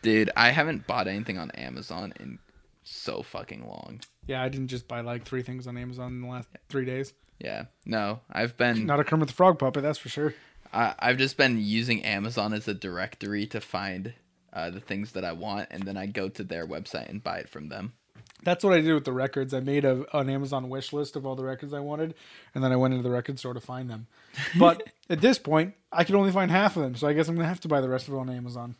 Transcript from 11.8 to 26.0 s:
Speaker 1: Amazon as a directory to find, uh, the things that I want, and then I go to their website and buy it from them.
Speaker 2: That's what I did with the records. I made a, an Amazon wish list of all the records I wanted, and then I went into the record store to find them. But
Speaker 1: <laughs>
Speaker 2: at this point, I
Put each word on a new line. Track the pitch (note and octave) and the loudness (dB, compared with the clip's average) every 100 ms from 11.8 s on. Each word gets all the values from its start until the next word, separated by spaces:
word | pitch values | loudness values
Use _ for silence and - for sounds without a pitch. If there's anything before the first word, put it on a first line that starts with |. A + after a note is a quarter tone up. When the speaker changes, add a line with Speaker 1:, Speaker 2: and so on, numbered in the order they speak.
| A#2+ A2+ | 0 0
Speaker 1:
Amazon | - G2+ G#2 A#2+ G#2+ | 0 -2 -2 -2 -2
as | G#2+ G#2 | -2 -4
a | |
directory | G2 G2 F2 F#2+ - G2+ G#2 G#2+ | -6 -6 -6 -6 -6 -4 -2 -2
to | A2 | -6
find, | - F#2 G2 F#2 G2 - _ _ _ | -6 -6 -4 -6 -8 -12 _ _ _
uh, | - E2+ | -8 -6
the | F#2 | -8
things | - G2 G#2 | -6 -6 -6
that | F#2+ | -6
I | F2+ | -6
want, | E2 G#2 G2+ - | -6 -6 -6 -8
and | F2 | -8
then | G2 G2 | -8 -6
I | G2+ | -6
go | G2+ F#2+ | -4 -6
to | - | -6
their | F#2 E2 E2 | -8 -6 -6
website | D2+ G2 D2+ - | -8 -8 -10 -8
and | G#2+ | -8
buy | - F2+ | -6 -8
it | - | -8
from | - D2+ | -14 -12
them. | G2 A2+ - _ - - - | -10 -12 -14 _ -20 -20 -6
Speaker 2:
That's | - F3 | -2 2
what | G3+ | 6
I | F3+ | 6
did | D#3 | 6
with | D#3 C3+ | 4 2
the | |
records. | B2+ C3 C#3 C3 | -2 -2 -2 -2
I | C3+ | -2
made | C3 C#3+ C#3 | 0 4 4
a, | C3 D3 D3+ | 2 0 -2
an | C3+ | 0
Amazon | C#3 C#3 C#3 B2+ | -2 -2 -4 -4
wish | C3+ B2+ | -8 -6
list | D3 C#3+ D3 | -4 -4 -6
of | C3+ | -6
all | C3 | -6
the | C3 | -6
records | C3 C#3+ | -6 -8
I | C#3+ | -8
wanted, | C#3+ D3+ D#3+ D#3+ - - - | -6 -4 -4 -6 -20 -20 -10
and | C#3 | 0
then | C3 | 4
I | B2+ | 4
went | C3 | 4
into | B2+ B2 | 2 0
the | |
record | B2 A#2+ C3+ | -2 -2 -8
store | B2+ | -8
to | B2 | -10
find | - B2+ B2+ | -10 -10 -10
them. | A2 A#2 _ - - C3+ E3+ | -10 -14 _ -16 -8 -2 8
But | E3+ E3+ - _ | 8 8 -4 _
Speaker 1:
<laughs> | _ | _
Speaker 2:
at | E3 | 4
this | G#3+ C4 | 6 6
point, | - D#3 F3 - _ | 4 4 4 -4 _
I | E3 | 2